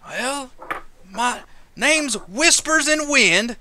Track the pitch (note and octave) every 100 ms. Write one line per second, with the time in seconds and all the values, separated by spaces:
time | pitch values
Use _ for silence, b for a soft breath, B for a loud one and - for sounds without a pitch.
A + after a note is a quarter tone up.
0 | - F3+ A#3+ C#4+ C4 - - - - -
1 | F#3 F#3+ A#3+ A3 - b b - B3 D#4
2 | D4 G#3+ - G3 E4 - - D#4 D4 D#4
3 | D4 C#4+ G3+ E3+ A#3 A3+